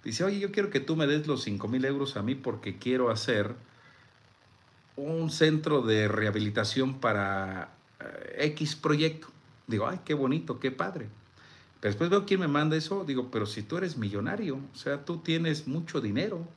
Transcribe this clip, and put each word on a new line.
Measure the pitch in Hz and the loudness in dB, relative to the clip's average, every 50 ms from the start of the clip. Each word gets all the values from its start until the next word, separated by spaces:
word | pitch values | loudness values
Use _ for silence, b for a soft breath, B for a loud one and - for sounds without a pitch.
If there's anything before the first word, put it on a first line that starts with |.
| - | -6
Dice, | 117 117 113 170 | -6 -2 0 0
"Oye, | 196 202 202 | 0 2 0
yo | 196 190 | -2 0
quiero | - 214 196 202 | 0 0 0 2
que | - 131 | 0 -2
tú | 131 - 160 | 0 2 2
me | 160 156 | 2 4
des | 139 147 151 151 | 4 4 2 2
los | 151 139 110 - | 0 -2 -2 0
cinco | - 101 101 104 | -4 -4 -2 -2
mil | 107 123 131 127 | 0 0 2 2
euros | 135 139 139 139 135 - | 2 0 0 -2 -2 -2
a | 104 | -4
mí | 101 117 135 | -2 -2 -2
porque | 131 - 127 110 107 - 101 90 | -2 -2 -6 -6 -4 -6 -8 -10
quiero | - - 123 127 127 127 120 | -4 0 0 2 4 4 2
hacer | 110 110 - - 120 104 101 98 - - B B B B B B B B B B B B B _ _ _ _ _ _ _ _ _ _ - _ - - | 2 0 0 2 2 2 2 0 -4 -10 B B B B B B B B B B B B B _ _ _ _ _ _ _ _ _ _ -20 _ -16 -10
un | - 143 156 160 165 160 156 | -8 -4 -2 0 0 0 -2
centro | - - 160 156 156 156 156 165 151 135 | 4 4 4 6 4 2 2 4 2 4
de | 117 110 110 107 107 | 4 4 4 4 4
rehabilitación | 104 104 107 107 104 101 107 107 104 104 113 104 107 - 131 131 135 135 135 | 4 2 2 2 2 2 2 0 0 0 0 0 0 2 2 2 0 0 0
para, | - 113 107 101 101 98 98 95 95 95 95 92 78 - - - _ _ _ _ | 0 0 2 2 0 0 0 -2 -2 -4 -6 -8 -10 -10 -14 -20 _ _ _ _
eh, | - - - - - 50 - - 147 | -14 -12 -12 -12 -12 -10 -2 0 0
X | 151 151 - 156 147 - | 0 0 0 -2 -2 -4
proyecto". | - - 156 151 151 160 160 156 - - - - - - - - - _ | -2 2 2 4 4 4 2 0 -4 -14 -18 -20 -20 -20 -20 -20 -20 _
Digo, | - 113 101 107 | -2 0 0 0
"Ay, | 131 185 185 - | 0 -2 -4 -2
qué | - 151 | -2 0
bonito, | 143 135 127 143 160 165 - 131 113 | 2 2 2 2 0 -2 -4 -6 -4
qué | - 131 | -4 -4
padre". | 131 - 165 190 185 160 113 107 - - - - B B B B B B B B B - | -2 -2 -4 -4 -4 -8 -10 -10 -12 -16 -20 -20 B B B B B B B B B -2
Pero | - 107 104 | -2 -2 0
después | 107 170 175 | 2 2 4
veo | 190 202 196 | 4 4 4
quién | 202 196 190 | 4 2 2
me | 180 | 4
manda | 147 143 147 151 156 156 | 2 4 4 4 4 2
eso, | 160 156 - 196 196 185 | 2 0 -2 -4 -4 -2
digo, | 147 135 127 123 127 | -2 -2 -2 -2 -2
"Pero | - 110 104 | -2 -2 -2
si | 101 - 110 104 | -2 -4 -8 -6
tú | - 156 | -4 -2
eres | 180 190 175 151 | -2 -2 -2 -2
millonario, | - 110 98 101 101 101 156 190 202 220 165 135 135 139 - | -2 -4 -2 -2 -2 -2 -2 -2 -2 -2 -2 -4 -4 -8 -12
o | - | -16
sea, | - - 139 143 143 147 | -8 -4 -4 -4 -4 -4
tú | - 170 | -6 -8
tienes | 160 - 170 160 160 165 160 147 151 - | -4 0 0 0 2 2 0 0 -2 -4
mucho | 131 139 165 165 - - 147 | -4 -4 -4 -4 -2 -4 -2
dinero | 113 104 101 131 180 220 202 165 165 - - | -2 0 0 0 0 -2 -4 -6 -8 -10 -14